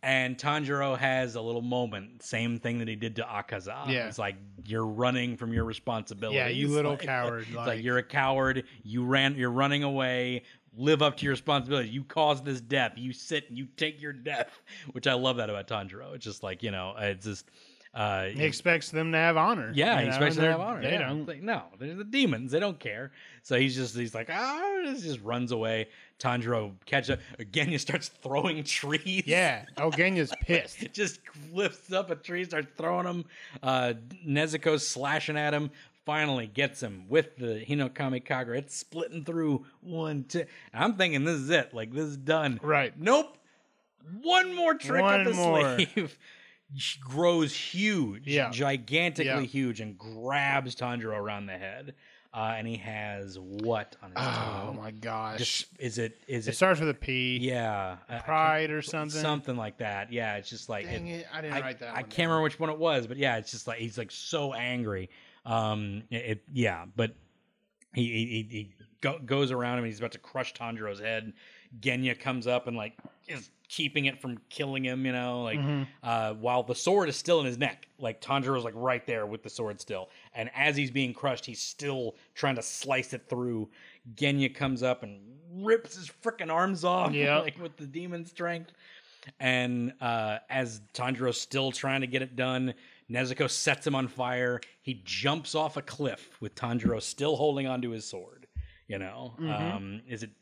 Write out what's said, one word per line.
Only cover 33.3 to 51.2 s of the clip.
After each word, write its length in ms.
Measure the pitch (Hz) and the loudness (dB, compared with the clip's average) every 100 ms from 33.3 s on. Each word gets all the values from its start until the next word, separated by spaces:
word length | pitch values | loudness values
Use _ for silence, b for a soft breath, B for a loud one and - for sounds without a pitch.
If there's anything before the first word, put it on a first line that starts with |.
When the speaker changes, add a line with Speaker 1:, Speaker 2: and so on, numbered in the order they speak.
| B B 135 | B B -6
Speaker 1:
Uh, 320 | 127 131 123 113 117 185 170 | 0 2 2 -2 -6 -12 0
Nezuko's 580 | 143 156 156 165 156 - | 2 2 2 4 4 2
slashing 500 | - 139 151 151 151 | -2 0 0 0 0
at 160 | 147 | 2
him. 180 | 147 147 B B _ - | 2 0 B B _ -2
Finally 420 | 151 151 131 113 | 0 2 0 -2
gets 340 | 101 139 - | 0 0 0
him 220 | 113 98 92 | -8 -8 2
with 260 | 143 156 - | 4 4 -2
the 300 | 120 107 110 | -4 -4 -2
Hinokami 560 | 147 131 - 139 131 - | 0 -2 -2 -2 -2 -2
Kagura. 320 | 131 123 120 | -2 0 -4
It's 160 | 143 - | -4 -10
splitting 480 | - 160 165 170 147 | -10 -6 -6 -6 -6
through 400 | 165 156 139 B B | -2 2 0 B B
one, 420 | 180 165 160 147 131 | -10 -4 -2 -4 -4
two. 200 | 170 156 B B | -4 -4 B B
And 100 | 113 | 0
I'm 100 | 180 202 | 0 4
thinking, 280 | 185 143 151 | 2 4 2
"This 100 | 160 | 0
is 140 | 135 | 4
it. 240 | 165 127 | 4 2
Like, 180 | 117 110 | -4 -6
this 120 | 127 156 | -4 -4
is 100 | 139 | -4
done." 420 | 135 160 147 117 | 2 2 4 0
Speaker 2:
Right. 300 | 147 151 127 - | 4 4 4 0
Speaker 1:
Nope. 400 | 175 277 311 - b b b b b _ 151 190 | 6 6 4 -6 b b b b b _ -14 -6
One 340 | 302 359 370 359 | 4 6 6 4
more 200 | 339 311 | 4 4
trick 260 | - - | 2 4
Speaker 2:
One 200 | 190 202 | 6 6
Speaker 1:
up 60 | 196 | 4
his 80 | 185 | 6
Speaker 2:
more. 440 | 175 156 143 123 | 6 8 6 4
Speaker 1:
sleeve. 380 | 170 - 160 - | 2 2 -2 -6
<laughs> 520 | - - - _ _ 139 | -20 -20 -20 _ _ -6
Sh-, 200 | - 143 | -6 -6
grows 560 | 131 135 175 170 151 - | -6 4 6 6 4 2
huge, 720 | - 180 208 202 123 101 139 | -4 2 2 4 2 -2 2
Speaker 2:
Yeah. 240 | 143 123 | 2 2
Speaker 1:
gigantically 760 | 110 139 139 110 151 175 143 143 | 2 2 0 0 2 2 2 0
Speaker 2:
Yeah. 160 | 131 | 2
Speaker 1:
huge, 400 | 127 139 131 107 | 0 0 0 0
and 160 | 107 92 | -6 -10
grabs 800 | 107 110 123 143 139 139 131 117 | -12 -8 -2 0 2 2 0 -4
Tanjiro 400 | 123 120 113 | -2 -2 -2
around 280 | 107 | -2